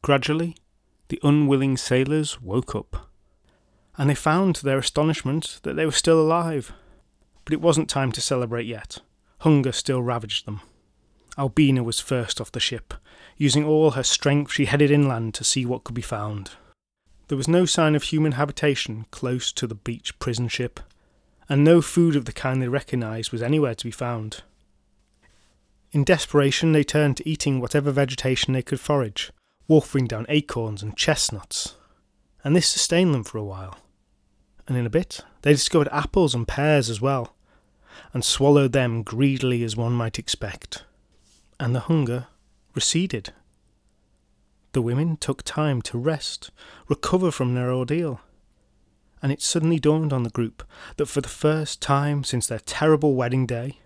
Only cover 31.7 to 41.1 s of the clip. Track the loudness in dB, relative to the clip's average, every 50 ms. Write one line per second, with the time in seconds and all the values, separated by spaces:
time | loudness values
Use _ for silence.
31.7 | -12 _ _ _ _ _ _ _ _ _ _ _ _ _ _ 2 2 4 4 2
32.7 | 0 0 0 2 2 2 4 4 2 0 -2 -6 -10 -10 -10 -8 -10 -12 -14 -16
33.7 | -18 -20 _ _ _ _ _ _ _ _ _ _ _ _ _ _ _ _ -8 -4
34.7 | -2 -2 -2 0 0 -2 -2 -2 -10 -16 -16 -20 _ _ 4 4 4 4 4 2
35.7 | 2 2 2 2 -2 -4 -4 0 2 2 2 4 2 -2 -4 -4 -2 0 2 4
36.7 | 4 4 2 0 -4 -2 -2 -2 0 -2 -4 -8 _ _ _ _ _ _ _ _
37.7 | _ _ _ _ -20 -20 -20 -8 -6 -4 -2 -2 0 4 6 6 6 6 6 4
38.7 | 2 2 0 2 0 -2 -4 -4 -2 2 2 2 2 2 0 0 0 0 -2 -2
39.7 | -2 -2 -2 0 0 0 -2 -2 -4 -8 -6 -6 -6 -6 -6 -10 -10 -12 -14 -16
40.7 | -16 -18 -18 _ _ _ _ _